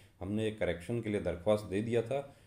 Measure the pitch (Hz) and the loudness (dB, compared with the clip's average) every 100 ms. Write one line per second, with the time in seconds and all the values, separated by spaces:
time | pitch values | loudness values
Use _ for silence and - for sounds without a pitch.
0 | - - 92 107 110 110 87 85 - 120 | -20 -10 -4 -2 -2 0 -2 -2 -4 -4
1 | 107 101 85 82 107 107 95 95 113 117 | 0 0 0 0 2 2 2 -2 2 2
2 | 117 139 - - | 2 -2 -6 -14